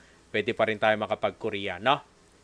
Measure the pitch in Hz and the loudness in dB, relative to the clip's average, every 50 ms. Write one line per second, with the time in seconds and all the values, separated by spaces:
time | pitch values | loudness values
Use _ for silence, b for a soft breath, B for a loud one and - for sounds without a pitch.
0 | b b b b b b - 110 104 117 110 - 113 107 110 104 - 107 107 104 | b b b b b b -2 -2 0 0 0 2 2 0 2 2 2 2 2 2
1 | 107 98 107 - - 104 92 - - 110 104 101 98 98 90 87 104 127 143 156 | 0 -2 -2 -2 -2 -4 -4 -4 -6 -6 -4 -4 -6 -6 -6 -2 0 0 0 0
2 | - _ _ _ _ _ _ _ | -2 _ _ _ _ _ _ _